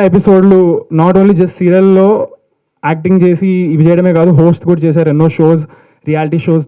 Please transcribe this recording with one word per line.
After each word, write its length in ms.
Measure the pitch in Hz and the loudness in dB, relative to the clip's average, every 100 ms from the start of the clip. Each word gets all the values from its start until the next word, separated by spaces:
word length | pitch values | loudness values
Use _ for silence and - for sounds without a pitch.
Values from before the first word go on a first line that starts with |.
| 196 | 2
ఎపిసోడ్లు 500 | 190 202 190 190 190 180 165 - 160 | 0 2 2 4 2 2 -2 -4 -2
not 160 | 170 185 | 0 2
only 140 | 196 180 | 2 0
just 140 | 180 - | -2 -2
సీరియల్లో 460 | 175 180 190 190 196 214 - - _ _ _ _ 147 | -2 2 2 2 2 0 -4 -12 _ _ _ _ -6
యాక్టింగ్ 300 | 160 170 190 180 | -4 -2 0 0
చేసి 240 | 170 190 185 175 | 0 -2 -2 -2
ఇవి 100 | 156 160 | 0 0
చేయడమే 240 | 175 180 165 | 2 0 0
కాదు, 140 | 170 151 | 2 2
హోస్ట్ 240 | 165 165 170 | 2 0 -2
కూడా 120 | 175 160 | -2 -2
చేశారు 240 | 156 160 | -2 0
ఎన్నో 140 | 147 160 156 | 0 0 0
షోస్, 280 | 160 165 151 - _ _ - | 0 0 -4 -16 _ _ -8
రియాలిటీ 300 | 156 156 165 160 | -6 -4 -6 -2
షోస్, 200 | 165 | -4